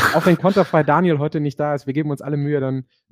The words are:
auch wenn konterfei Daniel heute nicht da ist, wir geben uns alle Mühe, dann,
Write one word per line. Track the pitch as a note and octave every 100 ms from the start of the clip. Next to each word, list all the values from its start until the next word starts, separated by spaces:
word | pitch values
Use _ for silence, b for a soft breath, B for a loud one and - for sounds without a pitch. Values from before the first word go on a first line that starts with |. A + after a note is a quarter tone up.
| -
auch | D#3 F3+
wenn | E3+
konterfei | F#3 G3 E3+ E3
Daniel | D3 D3+ F3+ D3
heute | D3+ D#3+
nicht | D3 -
da | D3
ist, | C#3+ -
wir |
geben | C3+ D3+
uns | C#3
alle | C#3 D3
Mühe, | C#3+ C#3+
dann, | C3+ C3 B2+ _ _